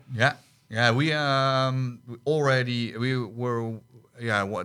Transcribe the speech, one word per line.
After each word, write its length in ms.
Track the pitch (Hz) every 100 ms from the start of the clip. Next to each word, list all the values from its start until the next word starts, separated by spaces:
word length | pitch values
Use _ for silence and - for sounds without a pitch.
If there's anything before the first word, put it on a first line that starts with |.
| -
Yeah. 220 | 120 131 - - _ -
Yeah, 220 | 110 120
we, 220 | 120 156
um, 880 | 151 143 135 135 131 131 131 127 120 120
we 100 | 117 -
already, 680 | 156 143 131 123 120 113 113
we 200 | 123 131
were, 640 | 110 110 123 117 113 110 - 117 _ 120
yeah, 220 | 117 104
wa-, 220 | 98 104